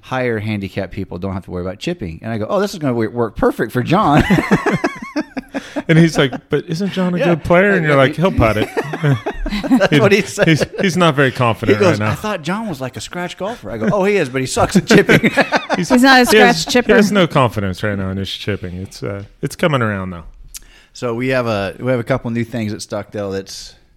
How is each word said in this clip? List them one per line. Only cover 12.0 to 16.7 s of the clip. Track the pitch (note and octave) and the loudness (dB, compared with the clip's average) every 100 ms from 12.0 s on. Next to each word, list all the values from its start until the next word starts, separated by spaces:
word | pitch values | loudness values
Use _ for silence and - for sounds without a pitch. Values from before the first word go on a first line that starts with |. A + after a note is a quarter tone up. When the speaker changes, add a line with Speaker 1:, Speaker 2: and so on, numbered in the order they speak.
| G#2+ | -2
Speaker 2:
now. | |
Speaker 1:
"I | |
thought | - G#3+ G3 | -4 -6 -8
John | D3 G3 A3+ | -6 -6 -6
was, | C#3+ | -8
like, | C3 - | -8 -10
a | |
scratch | - F3 F3+ - | -12 -10 -10 -8
golfer." | F#3 A#3+ G2+ | -10 -10 -10
I | A2 | -4
go, | G#3+ | -2
"Oh, | G3+ | 0
he | F#3+ G#3 | 2 0
is, | C#3+ | 0
but | C3 | -2
he | C3 | -4
sucks | - F#3+ G3 | -2 2 2
at | - | 4
chipping." | A3 F#3+ - A3+ | 4 6 4 4
<laughs> | - - D4+ - - | 0 0 -2 -2 -4
Speaker 2:
He's, | E3+ | 2
Speaker 3:
He's | B3+ | 4
not | C4+ B3+ B3 | 6 6 6
a | |
Speaker 2:
he | G#3+ | 6
has, | A#3+ A#3+ | 6 4
Speaker 3:
scratch | - | 0